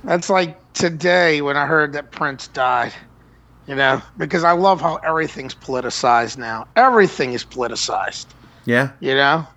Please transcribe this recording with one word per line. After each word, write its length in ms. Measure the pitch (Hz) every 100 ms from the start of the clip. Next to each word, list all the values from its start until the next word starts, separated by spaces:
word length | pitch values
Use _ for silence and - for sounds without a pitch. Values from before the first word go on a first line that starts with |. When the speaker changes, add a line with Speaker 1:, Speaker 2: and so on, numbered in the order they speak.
| -
Speaker 1:
That's 240 | 175 175
like 280 | 190 175 156 _
today 680 | - 175 160 180 180 170 151
when 160 | 143 143
I 80 | 143
heard 260 | 160 147
that 180 | 143 143
Prince 360 | - 151 135 -
died, 460 | 143 127 123 117 - - - _ _ _ - -
you 80 | 139
know, 260 | 135 131 - -
because 280 | 156 180 170
I 80 |
love 260 | 175 190 185
how 160 | 170 156
everything's 520 | 160 160 151 - 131 -
politicized 840 | - 127 123 - 127 117 117 131
now. 300 | 117 113 - -
Everything 560 | 262 233 190 - 131
is 100 | 123
politicized. 840 | - 123 120 110 - 104 95 - - - - -
Speaker 2:
Yeah. 280 | - 120 135 -
Speaker 1:
You 140 | 139 135
know? 300 | 139 160 156